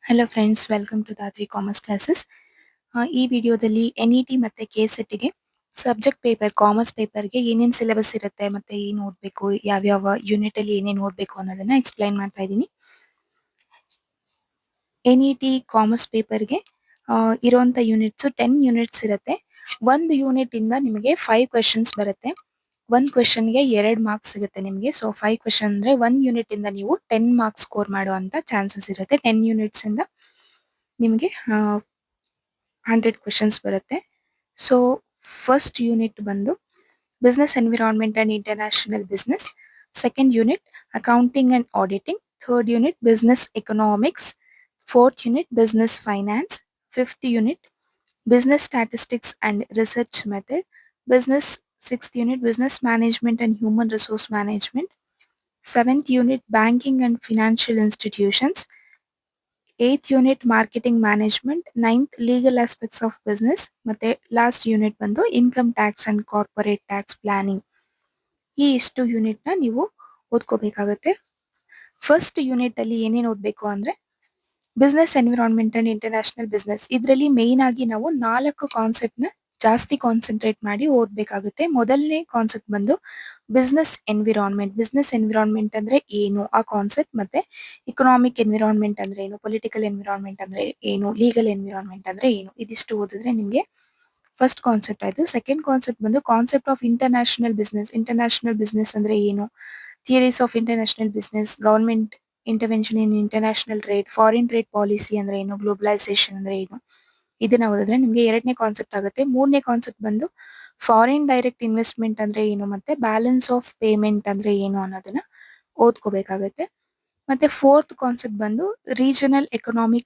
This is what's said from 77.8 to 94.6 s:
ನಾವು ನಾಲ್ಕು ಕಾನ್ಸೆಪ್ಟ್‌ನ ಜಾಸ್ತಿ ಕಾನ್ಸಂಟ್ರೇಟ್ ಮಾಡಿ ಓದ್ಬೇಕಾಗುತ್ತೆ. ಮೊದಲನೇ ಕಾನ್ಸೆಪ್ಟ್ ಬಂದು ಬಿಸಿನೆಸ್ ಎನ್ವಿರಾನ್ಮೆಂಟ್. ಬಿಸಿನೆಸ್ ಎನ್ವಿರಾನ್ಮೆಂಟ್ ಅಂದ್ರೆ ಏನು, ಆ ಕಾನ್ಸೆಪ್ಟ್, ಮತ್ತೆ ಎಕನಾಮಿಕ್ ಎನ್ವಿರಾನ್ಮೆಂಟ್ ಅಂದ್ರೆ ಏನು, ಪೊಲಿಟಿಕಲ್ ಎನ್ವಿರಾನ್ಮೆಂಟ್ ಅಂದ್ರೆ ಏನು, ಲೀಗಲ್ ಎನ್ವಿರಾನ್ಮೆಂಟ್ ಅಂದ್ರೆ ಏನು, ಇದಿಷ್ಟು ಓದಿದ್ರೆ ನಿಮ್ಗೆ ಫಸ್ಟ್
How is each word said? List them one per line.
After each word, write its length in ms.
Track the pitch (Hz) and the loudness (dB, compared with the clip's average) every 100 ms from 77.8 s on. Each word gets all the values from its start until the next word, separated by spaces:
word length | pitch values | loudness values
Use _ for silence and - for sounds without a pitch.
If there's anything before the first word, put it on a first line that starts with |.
| 247 | -4
ನಾವು 240 | 220 269 | -4 -4
ನಾಲ್ಕು 580 | 302 233 233 285 285 285 | -2 -2 0 -2 -4 -6
ಕಾನ್ಸೆಪ್ಟ್‌ನ 600 | - 226 226 233 - 285 _ _ _ | -2 0 0 -2 -4 -8 _ _ _
ಜಾಸ್ತಿ 360 | 226 233 - 285 | 2 2 0 0
ಕಾನ್ಸಂಟ್ರೇಟ್ 640 | 240 226 - 214 220 214 | 0 0 0 -2 -4 -4
ಮಾಡಿ 240 | 214 208 294 | -6 -4 2
ಓದ್ಬೇಕಾಗುತ್ತೆ. 800 | 262 226 202 208 202 202 - 339 | 2 2 -4 -6 -6 -8 -4 -2
ಮೊದಲನೇ 560 | 277 226 277 302 311 | 0 2 2 2 -2
ಕಾನ್ಸೆಪ್ಟ್ 480 | 339 240 220 220 - | -2 -2 -2 -4 -4
ಬಂದು 240 | 208 202 330 - - - - _ | -4 0 -2 -4 -20 -20 -20 _
ಬಿಸಿನೆಸ್ 480 | 226 254 277 311 - - | 0 2 2 2 0 -2
ಎನ್ವಿರಾನ್ಮೆಂಟ್. 680 | 208 214 214 196 202 202 196 | -2 0 0 0 -2 -4 -4
ಬಿಸಿನೆಸ್ 380 | 226 269 285 | -2 0 0
ಎನ್ವಿರಾನ್ಮೆಂಟ್ 640 | 240 214 220 214 214 214 220 | 0 0 2 0 0 -2 -4
ಅಂದ್ರೆ 300 | 208 269 - | 0 0 0
ಏನು, 340 | 208 208 202 202 | -4 -2 -2 0
ಆ 160 | - | -2
ಕಾನ್ಸೆಪ್ಟ್, 540 | 226 208 202 247 311 233 | 0 -4 -2 -2 -2 -4
ಮತ್ತೆ 240 | 196 277 - - - - - | -4 -6 -6 -12 -20 -18 -16
ಎಕನಾಮಿಕ್ 520 | - 254 254 247 247 | 0 4 6 4 2
ಎನ್ವಿರಾನ್ಮೆಂಟ್ 600 | 220 214 214 214 208 208 | 0 2 2 2 0 -4
ಅಂದ್ರೆ 240 | 196 196 196 | -8 -8 -10
ಏನು, 120 | 208 | -10
ಪೊಲಿಟಿಕಲ್ 460 | 214 220 226 220 | -8 -6 -6 -6
ಎನ್ವಿರಾನ್ಮೆಂಟ್ 580 | 214 202 202 196 196 196 | -6 -6 -8 -8 -8 -12
ಅಂದ್ರೆ 360 | 190 190 208 - | -12 -8 -8 -6
ಏನು, 300 | 214 202 202 | -6 -4 -4
ಲೀಗಲ್ 340 | 214 240 233 220 | 2 2 2 0
ಎನ್ವಿರಾನ್ಮೆಂಟ್ 600 | 202 196 196 196 190 190 | -2 -6 -12 -14 -14 -12
ಅಂದ್ರೆ 260 | 185 254 | -2 0
ಏನು, 180 | 214 190 - | 0 -4 -16
ಇದಿಷ್ಟು 380 | 220 220 - 214 | -10 -8 -6 -4
ಓದಿದ್ರೆ 340 | 202 196 240 | -6 -6 -4
ನಿಮ್ಗೆ 320 | 226 208 240 381 _ _ _ _ _ _ - | -2 0 -2 -4 _ _ _ _ _ _ 0
ಫಸ್ಟ್ 240 | 254 - | 0 2